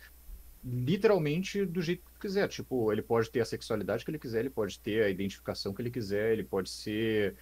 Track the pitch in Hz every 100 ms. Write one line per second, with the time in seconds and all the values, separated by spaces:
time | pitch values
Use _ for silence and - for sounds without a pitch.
0 | - - - - - - 127 123 127 208
1 | 220 190 151 160 190 202 196 175 160 180
2 | - - 208 196 180 - - 131 107 107
3 | - 117 110 123 110 110 - 110 95 117
4 | - 156 131 110 123 - 98 - - 110
5 | 101 95 98 - - 95 101 98 120 123
6 | 98 101 110 113 - 98 92 - 107 107
7 | 113 107 98 -